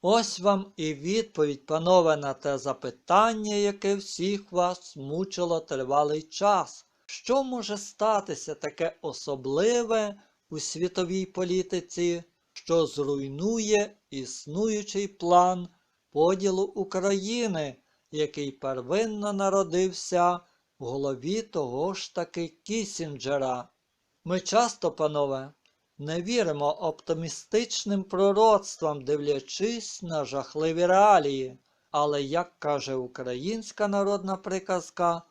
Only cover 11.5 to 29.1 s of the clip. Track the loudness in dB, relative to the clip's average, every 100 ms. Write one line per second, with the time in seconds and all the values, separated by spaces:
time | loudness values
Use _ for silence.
11.5 | 0 -2 -4 -6 -2 0 -2 -6 _ _
12.5 | -20 0 2 2 -2 -2 -2 -4 -4 -2
13.5 | -2 2 2 2 -6 _ -12 -10 -12 -8
14.5 | -2 -2 -2 -4 -4 -6 -4 6 6 6
15.5 | 2 -6 _ _ _ _ 2 4 4 0
16.5 | 0 -2 -4 -4 -2 0 0 -2 -2 -2
17.5 | -2 -4 -8 _ _ _ -4 -4 -2 -8
18.5 | -6 -6 -6 -2 -2 0 -4 -4 0 2
19.5 | 2 2 2 0 -2 -2 2 2 2 _
20.5 | _ _ _ -8 -4 -4 -4 -4 -4 -4
21.5 | -4 -4 -2 -4 -4 -8 -6 -6 -6 -8
22.5 | _ -6 -4 -4 -6 -8 -6 -2 0 0
23.5 | -4 -6 _ _ _ _ _ -4 -4 0
24.5 | 2 2 0 -4 0 -2 0 -2 -2 -8
25.5 | _ _ _ _ _ -6 -6 -2 0 2
26.5 | 2 0 0 -4 -6 -4 -4 -4 -10 -2
27.5 | 0 0 -4 -2 -4 -2 2 4 6 6
28.5 | 6 2 -4 -4 -2 -2